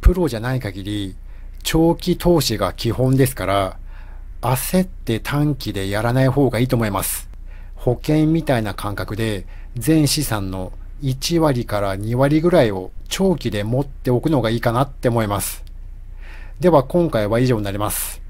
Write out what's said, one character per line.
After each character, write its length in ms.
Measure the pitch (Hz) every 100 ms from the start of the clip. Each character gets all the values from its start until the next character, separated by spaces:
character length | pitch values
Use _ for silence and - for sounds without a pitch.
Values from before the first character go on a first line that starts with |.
プ 120 | -
ロ 140 | 180 165
じ 100 | 113
ゃ 20 |
な 160 | 117 131
い 40 |
限 240 | 104 101
り、 320 | 98 104 98 90 - - - -
長 320 | - 160 165 165
期 220 | - 170
投 240 | 175 175
資 160 | 131 107
が 160 | 95
基 180 | - 120
本 260 | 92 131 131
で 100 | 131
す 80 | -
か 100 | 92
ら、 320 | 101 95 - - - - - - -
焦 420 | 117 127 - 185
っ 20 | 185
て 340 | - - 110
短 360 | - 143 147 131
期 180 | 110
で 160 | 98 98
や 120 | 101
ら 120 | 117
な 100 | 127
い 40 | 131
方 220 | 131 135
が 100 | 107
い 40 |
い 40 | 127
と 80 | 123
思 100 | 110
い 60 |
ま 120 | 98
す。 260 | 87 - - - - - - -
保 200 | - 123
険 260 | - 156 156
み 160 | 165
た 140 | 156 127
い 60 |
な 100 | 107
感 220 | 95 104 104
覚 200 | 92 107
で、 300 | 113 101 - - - -
全 320 | 117 160 143
資 160 | -
産 260 | 139 107 98
の 220 | 95 92 - - -
一 380 | 139 131 - 170
割 260 | 160 127 113
か 160 | 104
ら 140 | 101 95
二 200 | 107 123
割 260 | 139 156
ぐ 80 | 170
ら 140 | 175
い 80 | 120
を 200 | 95 92 - -
長 260 | - 190 175
期 160 | 120
で 120 | 104
持 180 | 104 123
っ 40 | 143
て 240 | - -
お 120 | 123
く 80 | 151
の 120 | 143
が 80 | 110
い 80 | 113
い 40 |
か 100 | 120
な 120 | 117
っ 60 | 135
て 200 | - 127
思 120 | 117
い 60 | 107
ま 140 | 101
す。 220 | - - - - - - - - - - - -
で 100 | 180
は、 140 | 156
今 280 | 135 180 170
回 160 | 117 104
は 120 | 113
以 80 | 127
上 100 | 120
に 60 |
な 80 | 101
り 60 | 101
ま 140 | 104
す。 300 | - - - -